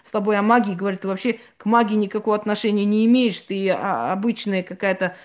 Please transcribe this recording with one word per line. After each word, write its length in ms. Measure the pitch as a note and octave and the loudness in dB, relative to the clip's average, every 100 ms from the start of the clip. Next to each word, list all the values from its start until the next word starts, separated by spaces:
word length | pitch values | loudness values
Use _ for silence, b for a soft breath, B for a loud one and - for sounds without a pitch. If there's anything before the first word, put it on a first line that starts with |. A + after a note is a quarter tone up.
с 80 | - | -6
тобой 280 | A3 G3+ G#3 | -4 0 2
о 40 | |
магии 300 | G#3 A#3+ G3+ | 4 4 2
говорить. 300 | F3+ G3 F#3+ | -2 -4 -4
Ты 60 | F#3+ | -6
вообще 320 | F#3+ B3 A3+ B _ | -4 -2 -4 B _
к 80 | G#3 | 2
магии 280 | A#3 A3 | 2 4
никакого 420 | G#3+ G3+ G#3+ A3 G#3 | 0 -2 -2 -2 -2
отношения 500 | G#3+ G#3 G#3+ G#3 G3+ | -2 -2 0 0 2
не 180 | G#3+ | 2
имеешь. 340 | A3+ B3 A#3+ F3 | 4 4 2 -2
Ты 300 | - G3 F#3+ | -8 -4 -2
о-, 440 | F3 G3 C#3 A#2+ | -2 -2 -2 -2
обычная 500 | F#3+ A3+ A3+ G#3+ F#3+ | -2 -2 -4 -2 -4
какая-то 520 | F3+ F#3 G3 F#3+ F#3 B | -4 -4 -2 0 -2 B